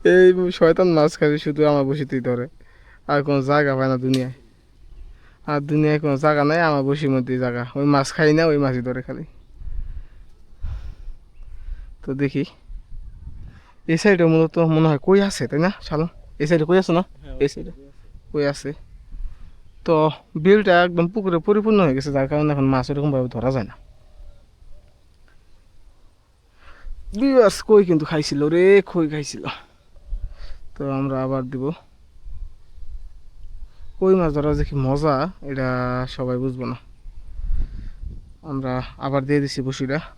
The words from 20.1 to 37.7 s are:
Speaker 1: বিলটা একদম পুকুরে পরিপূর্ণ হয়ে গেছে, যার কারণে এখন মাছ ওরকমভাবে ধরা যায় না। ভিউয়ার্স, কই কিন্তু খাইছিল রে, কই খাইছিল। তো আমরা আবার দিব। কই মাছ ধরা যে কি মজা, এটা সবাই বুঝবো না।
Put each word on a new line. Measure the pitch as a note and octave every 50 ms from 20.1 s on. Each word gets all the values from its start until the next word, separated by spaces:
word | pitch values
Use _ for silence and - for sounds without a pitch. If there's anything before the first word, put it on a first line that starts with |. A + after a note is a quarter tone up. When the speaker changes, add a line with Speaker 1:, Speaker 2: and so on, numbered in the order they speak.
| D3 - _ _ _ E3+ D3+
Speaker 1:
বিলটা | F#3+ G3+ G#3+ G3+ G3+ F3 F3 F3
একদম | F3+ F3 E3+ E3+ E3+ G3
পুকুরে | A3+ F#3+ F#3+ E3+ E3 -
পরিপূর্ণ | G#3 G3+ G#3+ G3+ A3 A3 G3+ F#3
হয়ে | D3 C3
গেছে, | C3+ C#3 D3 C#3
যার | C#3 C3+ C3+
কারণে | D3+ D3 D3+ D3+ D3
এখন | C#3+ C3+ C3+ C3+
মাছ | C3 B2+ -
ওরকমভাবে | C#3+ C#3+ C#3+ D3+ C#3 C3 B2+ B2 -
ধরা | A#2 G#2+ C3 C3+
যায় | C3 G2+ -
না। | - - - - - - - - - - - - - - - _ _ _ - - - - - - _ _ _ _ _ _ - _ _ - _ - - _ _ _ _ - - - _ _ _ - _ _ _ _ _ _ _ _ _ _ - - - - - - - - - - F#3 G#3
ভিউয়ার্স, | C4 C#4 C4+ B3+ A3+ G3 - - -
কই | - A3 G3+ G3 F3
কিন্তু | E3+ D3+ D#3 -
খাইছিল | E3+ D#3 D3 - D3 C#3+ D3 D3+ E3
রে, | F3 F#3 F#3+ G3 G3+ F#3 -
কই | - F3 D#3+ D3 D3+
খাইছিল। | D3+ C#3+ - - A2+ - - - - - _ _ _ _ _ - - - - - - - - - - - - - - - - -
তো | - C#3+ C#3 C3+ C3+
আমরা | C3+ C#3 C3+ C3 C3
আবার | C3 C3+ C3 B2+ B2+
দিব। | C#3 B2+ C3 C#3+ E3+ - - _ _ _ - - _ - - - - - - - - - - - - - - - - - - - - - - - - - - - - - - - - - - - - -
কই | F#3 F#3+ F#3+ F#3
মাছ | F3 D#3 C#3+
ধরা | D3 C#3+ D3+ D3 D3
যে | D3 -
কি | D3 C#3 C3
মজা, | C3 C3+ C#3+ D#3 D#3 C#3 C3 D3+ F#3 - - - C#3+
এটা | C3+ C3+ C3 B2+ B2+ B2+ B2 B2 B2 B2+ B2+ C3 -
সবাই | - C3 B2+ B2+ B2 C3
বুঝবো | C3 B2+ B2+ B2 A#2+
না। | B2 - - - - - - - - - - - - - - - - - - -